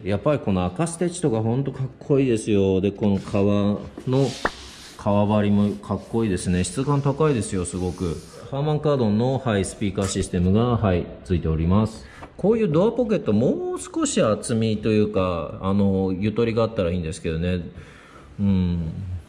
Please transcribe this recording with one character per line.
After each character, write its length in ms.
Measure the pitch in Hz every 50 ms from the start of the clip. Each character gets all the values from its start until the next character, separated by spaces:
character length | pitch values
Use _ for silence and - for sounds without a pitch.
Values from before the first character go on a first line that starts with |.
| -
や 140 | 90 104
っ 20 | 98
ぱ 120 | - 151 147
り 60 | 131
こ 120 | - 110 98
の 120 | 90 90
赤 220 | 90 - - 165
ス 100 | 165 -
テ 80 | - 180
ッ 40 | 175
チ 100 | 175 -
と 80 | - 147
か 100 | 113 113 110
ほ 120 | 113 117
ん 80 | 135 139
と 80 | 139
か 120 | 135 - 135
っ 40 | 127 - -
こ 200 | - - 147 135
い 40 | 139
い 20 |
で 120 | 131 117 107
す 100 | - 113
よ。 320 | 107 98 98 95 95 95
で、 80 | 92 101
こ 200 | 98 - 113 104
の 100 | 98 92
革 240 | 95 - - 104 98 101 101 104 101 101 104 - - - - - -
の、 200 | 131 127 135 139 123 - - - - - - - - - - - - -
革 300 | - - 104 101 104 104
張 160 | 101 107 107 104
り 80 | 104
も 240 | 104 101 101 104 98
か 220 | - - - 104
っ 40 | 95 - -
こ 140 | - 113 113
い 40 |
い 20 | 107
で 60 | 92 87
す 100 | - -
ね。 140 | 90 90 92
質 200 | - - 135 135
感 200 | 143 143 143 139
高 260 | 143 135 - 160 156
い 60 | 143
で 80 | 113 101
す 100 | - -
よ、 100 | 92 90
す 140 | - -
ご 140 | 92 90 90
く。 260 | 80 - 92 85 78 82 - - - - - -
ハ 100 | - 139
ー 20 |
マ 120 | 143 151 151
ン 80 | 147
カ 120 | 147 151 143
ー 40 |
ド 120 | 131 120 104
ン 80 | 104
の、 240 | 107 117 131 135 127 -
は 140 | 123 107
い、 80 | 101 95
ス 120 | - -
ピ 100 | - 110
ー 60 | 98 90
カ 100 | - 98
ー 40 |
シ 160 | 92 - 101 90
ス 60 | -
テ 100 | - 90
ム 140 | 87 92 95
が、 240 | 107 120 123 120
は 160 | 110 - 101 90
い、 140 | 85 - - - - -
つ 80 | - 92
い 80 | 82
て 60 | -
お 80 | 80 80
り 100 | 78 82
ま 220 | 85 92 104 110
す。 180 | 107 - - - - - - - - -
こ 140 | - - 185
う 60 | 233 226
い 40 | 220
う 80 | 185
ド 160 | 147 160 185
ア 40 | 233
ポ 160 | 233 - 247
ケ 80 | 214 214
ッ 40 | 170 -
ト、 100 | - 104
も 440 | 104 123 160 269 349 359 359 359
う 20 | -
少 240 | - - - 330 320
し 160 | - - 220
厚 320 | 165 113 104 104 - - 113
み 240 | 110 113 113 107
と 120 | 104 - 117
い 100 | 107 107
う 120 | 104 95
か、 460 | - 98 92 92 87 82 80 - - -
あ 140 | - 95 98
の、 400 | 101 101 98 95 95 95 92 95
ゆ 180 | 90 101 110 107
と 120 | 117 117
り 80 | 113 107
が 80 | 117
あ 60 | 113
っ 60 | 110 110
た 80 | - 95
ら 80 | 85
い 40 | 87
い 40 | 90
ん 20 |
で 100 | 82 80
す 80 | 78 -
け 120 | - 85
ど 80 | 80 80
ね。 220 | 85 90 92 90 85 - - - - - - - - - - - - - - -
う 40 | 104
ん。 480 | 98 95 92 90 87 87 85 82 80 - 92 95 92 92 85 -